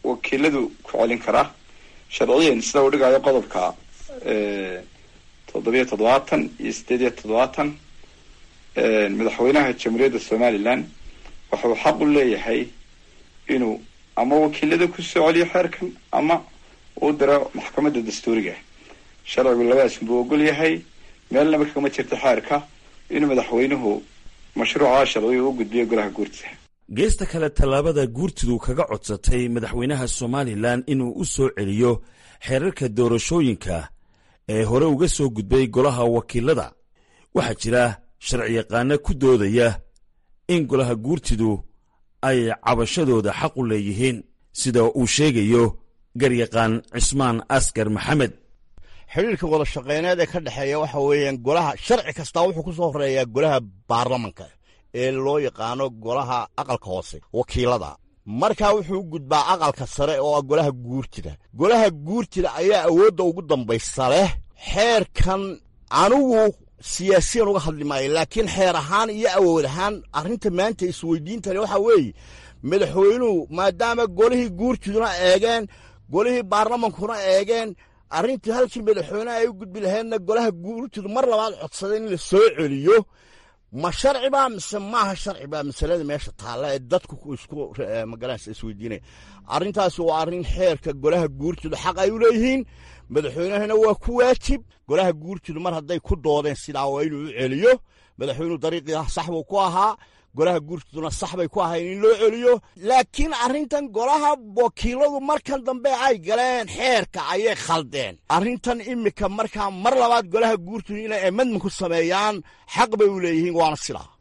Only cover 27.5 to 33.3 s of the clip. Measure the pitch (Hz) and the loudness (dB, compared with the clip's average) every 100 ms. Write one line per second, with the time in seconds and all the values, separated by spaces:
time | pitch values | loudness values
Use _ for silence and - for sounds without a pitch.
27.5 | - 139 139 160 147 131 117 180 - - | 2 2 2 2 0 -2 -2 -6 -2 -2
28.5 | 117 - 131 156 107 - 101 - 123 123 | 0 -2 -2 -4 -4 -6 -4 0 0 0
29.5 | 117 110 120 127 143 123 - 120 135 131 | -4 -4 -4 -2 -2 -4 -4 -4 -2 -4
30.5 | 104 120 123 127 135 123 - 180 - 131 | -2 0 -2 -2 -2 -2 -4 -6 0 -2
31.5 | - 98 104 123 113 - _ - - - | 0 -4 2 2 2 -6 _ -20 -16 -4
32.5 | 131 180 - 127 107 120 113 - | -2 -2 -4 -4 0 2 2 0